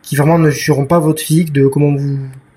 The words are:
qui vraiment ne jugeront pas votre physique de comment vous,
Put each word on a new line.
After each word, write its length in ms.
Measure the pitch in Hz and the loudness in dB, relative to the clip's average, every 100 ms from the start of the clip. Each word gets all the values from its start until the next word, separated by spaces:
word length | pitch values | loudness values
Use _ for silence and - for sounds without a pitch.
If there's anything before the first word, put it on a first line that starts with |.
qui 140 | - 143 | -8 0
vraiment 220 | 151 165 | 2 4
ne 120 | 156 | 2
jugeront 360 | 135 - 131 135 | 0 -2 0 2
pas 140 | 170 | 0
votre 220 | 156 156 | 0 -2
physique 300 | - 156 165 | 0 0 0
de 160 | 139 135 | 2 2
comment 280 | 143 147 143 | 2 0 0
vous, 240 | 143 139 135 - _ | -4 -6 -8 -16 _